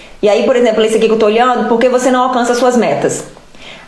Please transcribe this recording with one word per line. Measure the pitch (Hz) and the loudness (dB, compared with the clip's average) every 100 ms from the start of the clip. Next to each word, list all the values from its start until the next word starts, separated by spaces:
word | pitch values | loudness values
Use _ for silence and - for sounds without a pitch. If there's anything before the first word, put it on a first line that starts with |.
| - - | -20 -4
E | 202 | 0
aí, | 226 | 0
por | 214 240 | 2 2
exemplo, | 240 214 | 2 2
esse | 220 220 | 0 0
aqui | 220 | 0
que | |
eu | 220 | 2
tô | 214 | 0
olhando, | 220 254 233 214 | 2 0 0 -2
"Por | 233 | 0
que | 247 | 0
você | 247 254 | 0 0
não | 254 | 0
alcança | 254 254 240 | 0 -2 -2
as | 240 | 0
suas | 254 226 | 0 2
metas?" | 175 139 135 - - - - - - - | 0 -2 -4 -6 -12 -20 -20 -20 -20 -20